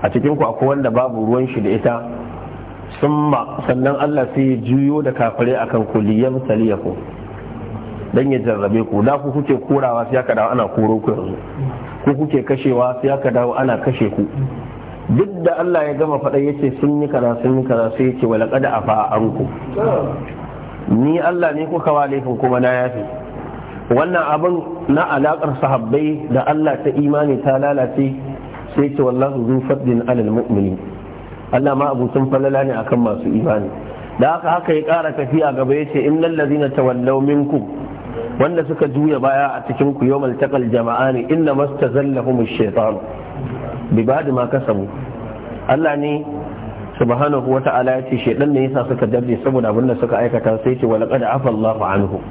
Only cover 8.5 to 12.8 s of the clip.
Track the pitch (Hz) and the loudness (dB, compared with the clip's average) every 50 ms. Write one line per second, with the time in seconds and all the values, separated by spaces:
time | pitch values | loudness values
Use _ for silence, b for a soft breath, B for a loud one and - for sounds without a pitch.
8.5 | 113 104 101 98 104 113 113 - - 104 104 123 139 143 139 143 127 147 143 - | 0 0 0 2 2 2 0 2 2 2 4 4 2 2 -2 -2 -2 -2 2 2
9.5 | 135 123 - - 147 139 135 127 120 117 113 113 127 127 123 120 117 110 107 113 | 0 0 2 2 2 2 4 2 2 0 -2 0 0 0 2 2 2 2 2 2
10.5 | 123 123 110 98 - - 110 107 113 110 107 - 110 101 92 95 95 - - - | 2 2 0 0 0 0 2 2 2 2 2 0 -2 -2 -2 -6 -6 -8 -10 -12
11.5 | - - 135 131 - - - - - - - 135 143 131 156 151 151 139 113 - | -10 -6 -6 -6 -6 -8 -10 -12 -14 -4 0 0 0 0 0 0 0 0 2 2
12.5 | 143 127 - 139 127 120 | -2 0 2 2 2 4